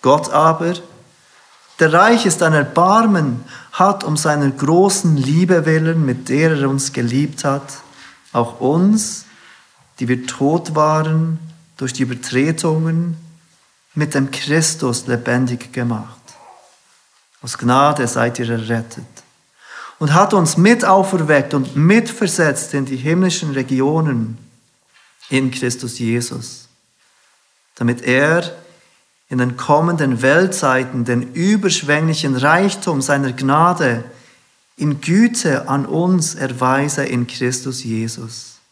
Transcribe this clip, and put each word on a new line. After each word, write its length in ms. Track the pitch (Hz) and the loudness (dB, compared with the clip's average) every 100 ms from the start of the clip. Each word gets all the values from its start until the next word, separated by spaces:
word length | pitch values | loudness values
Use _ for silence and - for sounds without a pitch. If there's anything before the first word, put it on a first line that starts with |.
Gott 280 | 127 147 - | 4 2 2
aber, 440 | 151 160 160 165 180 - - _ _ _ _ _ _ _ - | 2 2 2 -2 -4 -10 -20 _ _ _ _ _ _ _ 0
der 120 | 160 | 4
reich 340 | 165 208 233 202 | 6 6 6 2
ist 160 | 160 | 2
an 100 | 165 | 2
Erbarmen, 920 | 156 139 - 180 214 226 190 147 120 - - - | 2 2 2 4 4 4 2 0 -4 -10 -20 -14
hat 320 | - 190 196 | -2 0 0
um 140 | - 151 | -4 -2
seiner 320 | 160 147 139 | 0 0 0
großen 680 | 135 139 170 196 190 170 147 | 0 2 4 4 2 0 0
Liebe 480 | 131 156 180 180 | 2 2 4 2
willen, 400 | 156 160 160 165 | 2 2 2 0
mit 240 | 143 123 - | 0 -2 -2
der 300 | 135 160 151 | 0 2 2
er 100 | 139 | 0
uns 240 | 135 - | -2 -4
geliebt 520 | - 120 127 147 - | -4 -2 0 -2 -4
hat, 180 | 147 135 - - - - - - _ | -4 -4 -6 -18 -20 -20 -20 -20 _
auch 280 | 117 117 - | -4 -4 -2
uns, 640 | 131 160 190 214 - - - - - - _ _ _ - | 0 2 4 2 0 -10 -16 -20 -20 -20 _ _ _ -8
die 80 | 123 | -4
wir 180 | 127 - | -2 -4
tot 480 | - 139 170 165 | -2 0 0 -2
waren 640 | 156 156 156 156 160 165 160 - - _ - | 0 2 2 2 0 0 -4 -8 -20 _ -10
durch 160 | 131 | -8
die 80 | 123 | -4
Übertretungen, 1120 | 123 120 - 127 147 160 170 160 160 165 170 165 - _ _ _ _ _ _ | -4 -4 -4 0 0 0 -2 0 0 -2 -2 -6 -12 _ _ _ _ _ _
mit 180 | - 147 | -4 -2
dem 180 | 143 135 | 0 -2
Christus 760 | - 143 156 156 - 131 117 - | -4 -2 0 0 -2 -4 -4 -4
lebendig 680 | 120 120 123 127 123 - | -4 -2 0 0 -4 -8
gemacht. 480 | - 120 110 107 - - - - - _ _ _ _ _ _ _ _ | -6 -4 -4 -8 -18 -20 -20 -20 -20 _ _ _ _ _ _ _ _
Aus 160 | 123 - | -14 -4
Gnade 500 | 120 127 143 147 120 | 2 4 4 2 -2
seid 320 | 123 120 120 | -2 -2 -2
ihr 120 | 117 | -4
errettet. 560 | 117 110 117 117 - 117 - _ _ _ _ - - - - | -4 -4 -4 -6 -14 -18 -20 _ _ _ _ -20 -20 -20 -6
Und 140 | 147 | 0
hat 220 | 156 196 | 2 4
uns 240 | 202 160 - | 2 2 4
mit 260 | 190 233 | 4 4
auferweckt 680 | 196 190 190 180 151 147 - | 4 2 2 -2 2 2 2
und 200 | 143 131 | -2 -2
mitversetzt 1000 | 143 160 220 226 - 196 - 160 135 - | 2 4 4 2 -4 -4 0 0 0 -4
in 100 | 143 | -6
die 120 | 135 131 | -4 -6
himmlischen 560 | 139 170 185 165 156 | -2 0 0 -2 -4
Regionen 840 | 135 127 131 139 160 156 120 110 113 - _ _ _ _ _ _ _ - | -4 -2 0 0 0 0 -2 -4 -8 -18 _ _ _ _ _ _ _ -4
in 200 | 135 131 | -2 -2
Christus 480 | 127 127 123 123 - | -2 -4 -4 -10 -6
Jesus, 680 | 113 120 120 127 117 - - _ _ _ _ _ _ _ _ _ _ - | -2 -2 -4 -10 -14 -18 -20 _ _ _ _ _ _ _ _ _ _ -4
damit 260 | 120 120 | -2 -2
er 500 | - 127 147 170 170 - - _ _ _ _ _ _ | 0 2 4 2 -2 -12 -20 _ _ _ _ _ _
in 80 | 131 | -2
den 180 | 123 123 | -2 -2
kommenden 640 | - 147 165 165 143 117 | 2 2 2 0 0 2
Weltzeiten 840 | 131 156 190 190 143 127 127 127 117 | 2 4 2 0 0 0 -2 -4 -2
den 260 | 123 127 | -2 -2
überschwänglichen 1040 | 165 185 214 190 - 147 147 160 156 143 127 | -2 2 2 2 -2 0 0 0 -2 -2 0
Reichtum 640 | 143 170 202 190 - 147 | 2 4 2 -2 -4 -2
seiner 320 | 131 139 135 | 0 0 0
Gnade 720 | 123 135 143 175 175 139 117 117 - _ _ _ _ _ - | -2 0 4 2 2 0 -2 -6 -20 _ _ _ _ _ -4
in 240 | 151 147 | -4 -2
Güte 680 | - 185 233 233 160 135 - | 0 4 4 2 -2 -2 -2
an 200 | 139 135 | -2 -2
uns 480 | 156 175 185 156 | 0 2 2 0
erweise 720 | - 135 127 127 131 147 143 139 | -6 -8 -2 0 2 0 -2 -4
in 200 | 123 120 | -2 -4
Christus 560 | - 123 127 135 127 | -4 -4 -4 -8 -10
Jesus. 760 | 120 110 113 - 113 - - - _ | -6 -6 -6 -8 -12 -14 -18 -20 _